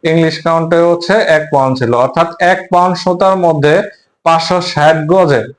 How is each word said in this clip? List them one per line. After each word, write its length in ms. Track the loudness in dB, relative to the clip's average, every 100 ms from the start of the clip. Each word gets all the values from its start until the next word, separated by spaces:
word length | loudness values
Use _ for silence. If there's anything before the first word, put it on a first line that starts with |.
ইংলিশ 380 | 0 0 0 -2
কাউন্টে 320 | -2 -2 0 0
হচ্ছে 360 | 2 0 0
এক 300 | -2 2 0 0
পাউন্ড 260 | -2 0 -2
ছিল, 160 | -2
অর্থাৎ 340 | 0 0 0 -4 -2
এক 260 | -2 -2 0
পাউন্ড 240 | 0 0 -2
সুতার 400 | -4 0 0 2
মধ্যে 460 | 2 2 2 0 -2 -14 _ _
পাঁচশো 380 | 0 0 0 -4
ষাট 360 | -2 0 2 2 0
গজের 400 | 2 2 0 -4